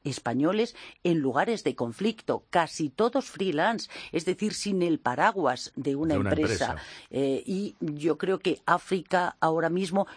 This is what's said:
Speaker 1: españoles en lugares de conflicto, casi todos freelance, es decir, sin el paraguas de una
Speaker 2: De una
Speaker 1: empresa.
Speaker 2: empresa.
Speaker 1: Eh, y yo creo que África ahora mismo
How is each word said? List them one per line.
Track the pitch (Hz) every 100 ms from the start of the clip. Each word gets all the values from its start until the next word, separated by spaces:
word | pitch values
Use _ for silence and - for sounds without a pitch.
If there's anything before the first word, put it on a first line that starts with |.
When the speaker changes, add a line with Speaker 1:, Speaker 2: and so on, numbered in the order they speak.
Speaker 1:
españoles | 143 131 - 120 151 208 233 - - -
en | 180 165
lugares | 135 127 190 220
de | 151
conflicto, | 127 120 113 208 220 - 120 -
casi | 180 160 - 151
todos | - 226 269 -
freelance, | - 190 151 185 226 - - -
es | 170 170
decir, | 180 208
sin | - 202 190
el | 175 156
paraguas | - 123 190 196 143 127 - -
de | 143 139
una | 160
Speaker 2:
De | 143
una | 101
Speaker 1:
empresa. | 151 151 101 117
Speaker 2:
empresa. | 78 - - -
Speaker 1:
Eh, | 127 139 135 -
y | 190 202 -
yo | 165 147 156 147
creo | 185 190
que | - 156
África | - 170 - 190 - 185 175 -
ahora | 160 160 165
mismo | 175 190 190 196